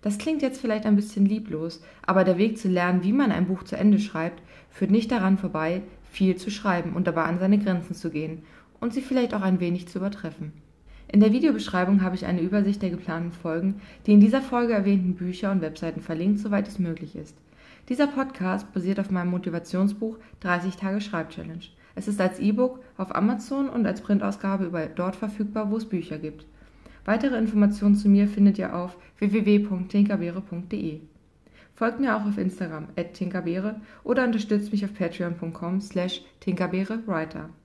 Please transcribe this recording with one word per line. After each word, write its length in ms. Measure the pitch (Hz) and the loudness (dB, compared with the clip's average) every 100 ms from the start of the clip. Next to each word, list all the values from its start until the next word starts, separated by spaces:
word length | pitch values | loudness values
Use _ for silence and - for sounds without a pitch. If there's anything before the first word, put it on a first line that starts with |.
Das 160 | 208 208 | -2 -2
klingt 240 | 311 311 | -2 0
jetzt 180 | 269 262 | -2 -2
vielleicht 260 | 240 214 220 | -4 -2 4
ein 120 | 202 | 2
bisschen 280 | 208 - 196 | 2 2 2
lieblos, 560 | 220 - 156 165 165 - - - | 2 -4 -6 -8 -10 -20 -10 2
aber 200 | 185 185 | 4 6
der 120 | 175 | 4
Weg 200 | 214 220 | 2 2
zu 100 | 190 | 0
lernen, 380 | 180 175 185 185 | 2 2 2 2
wie 80 | |
man 180 | 254 262 | 2 2
ein 160 | 180 180 | 2 0
Buch 160 | 185 | -2
zu 140 | - - | -6 2
Ende 220 | 208 208 | 6 6
schreibt, 440 | 208 160 165 170 - - - | 2 -4 -6 -6 -20 -20 -20
führt 220 | - 196 | -4 2
nicht 180 | 214 226 | 2 2
daran 280 | 240 190 190 | 0 2 2
vorbei, 440 | 190 156 160 185 - - - | 0 -2 -2 -2 -6 -18 -18
viel 240 | - 190 180 | 0 2 2
zu 160 | - | -4
schreiben 400 | 202 202 175 170 | -4 -2 0 -2
und 160 | 175 185 | -2 0
dabei 160 | 165 | 0
an 160 | 160 175 | 0 0
seine 180 | 190 208 | 4 4
Grenzen 380 | 202 180 165 170 | 4 -2 -4 -8
zu 140 | 170 | -6
gehen 300 | 151 156 160 - - _ _ | -6 -6 -10 -16 -20 _ _
und 120 | 233 | -4
sie 60 | 233 | -4
vielleicht 340 | 262 254 240 | -2 0 0
auch 100 | 214 | 0
ein 180 | 190 185 | 0 2
wenig 260 | 175 175 - | 0 -4 -6
zu 120 | 190 | -6
übertreffen. 520 | 190 202 165 151 156 - - _ - - - | -6 -6 -10 -10 -14 -14 -20 _ -20 -20 2
In 140 | 202 | 6
der 100 | 214 | 6
Videobeschreibung 680 | 233 311 220 - 185 180 196 | 6 4 2 -2 -2 4 4
habe 140 | 185 185 | 2 -2
ich 100 | - | -2
eine 160 | 180 | -2
Übersicht 400 | 175 208 202 202 | 0 2 2 0
der 80 | 185 | -2
geplanten 420 | 170 - 160 170 | -4 -6 -6 -6
Folgen, 480 | 170 165 160 190 202 - - - | -6 -4 -2 -2 -4 -10 -8 6
die 60 | |
in 80 | 208 | 10
dieser 220 | 208 262 | 10 6
Folge 320 | 262 240 240 | 0 0 2
erwähnten 420 | 214 196 202 180 180 | 2 2 2 2 -2
Bücher 380 | 180 180 202 | -4 -4 -2
und 80 | 196 | 0
Webseiten 400 | 156 156 165 160 | -2 -6 -8 -8
verlinkt, 400 | - 160 185 208 | -8 -2 0 0
soweit 260 | 214 202 202 | 0 -2 -2
es 120 | - | -4
möglich 360 | 175 160 151 - | -4 -4 -8 -12
ist. 220 | 156 - _ _ - - - | -16 -20 _ _ -20 -20 -8
Dieser 200 | 247 285 | 0 0
Podcast 680 | 277 269 - 185 196 - | 0 -6 -4 -4 -2 -4
basiert 260 | - 180 196 | -4 -2 -2
auf 100 | 196 | -2
meinem 220 | 185 180 | -2 0
Motivationsbuch 840 | 180 180 170 170 180 202 202 226 220 - - | -2 -2 -6 -4 0 0 0 -6 -8 -18 -10
Dreißig 340 | 185 175 185 180 | -2 -2 -2 -6
Tage 240 | 190 202 | -4 -4
Schreibchallenge. 640 | 208 170 160 - 165 165 - _ _ - | -4 -6 -6 -10 -12 -14 -16 _ _ -10
Es 140 | 196 | -6
ist 100 | 202 | 0
als 220 | 185 - | 0 2
E-Book 400 | 202 214 254 254 - - | 0 2 0 -2 -18 -10
auf 180 | 190 - | -6 0
Amazon 540 | 202 - - 277 277 | 2 0 -4 -2 -2
und 160 | 247 196 | 0 0
als 160 | 196 | -2
Printausgabe 640 | - 202 202 202 196 196 180 | 0 0 0 -4 -4 -2 -4
überall 260 | 170 156 | -4 -6
dort 220 | - 180 196 | -4 -4 -4
verfügbar, 560 | 214 - 208 220 214 | -8 -6 -6 -4 -4
wo 60 | 220 | -4
es 80 | 220 | -4
Bücher 320 | 180 160 151 | -6 -6 -8
gibt. 280 | 156 151 - - - - - - - | -10 -12 -20 -20 -20 -20 -20 -14 -2
Weitere 320 | 214 277 240 | 0 0 0
Informationen 580 | 220 208 202 208 202 202 | 0 4 4 4 4 4
zu 120 | 208 | 6
mir 220 | 202 208 | 6 4
findet 280 | 202 202 190 | 6 4 4
ihr 160 | 185 | -4
auf 240 | 175 180 - - _ | -6 -8 -12 -20 _
w 140 | 202 | 0
w 120 | 214 202 | 2 4
w 140 | 208 | 4
punkt 320 | 208 185 185 | 4 -4 -2
tinkerbeere 480 | 208 202 196 170 175 | 2 4 2 -4 -6
punkt 320 | 190 175 180 | -8 -10 -8
d 60 | 214 | -6
e. 240 | 160 156 - _ _ _ _ - - _ | -6 -8 -16 _ _ _ _ -20 -20 _
Folgt 240 | 226 233 | -4 0
mir 160 | 269 214 | 0 0
auch 100 | 208 | -2
auf 120 | 202 | -2
Instagram 500 | 185 - 175 156 156 - | -2 -2 -8 -8 -10 -8
at 180 | 175 | -8
tinkerbeere 680 | - 180 180 165 175 202 214 - - - | -6 -6 -4 -4 -4 -4 -8 -14 -14 -2
oder 180 | 269 | 0
unterstützt 480 | 254 220 208 208 208 | 2 0 0 -2 0
mich 140 | 202 196 | -4 -4
auf 80 | |
patreon 420 | - 170 - 175 170 | -4 -6 -4 -6 -6
punkt 180 | 165 | -8
com 280 | 165 175 190 | -8 -4 -4
slash 400 | 202 180 180 180 - _ | -4 -4 -4 -6 -12 _
tinkerbeerewriter. 1120 | - 185 180 185 190 226 226 170 160 160 160 - | -4 -2 -2 -2 -4 -6 -4 -4 -4 -10 -14 -18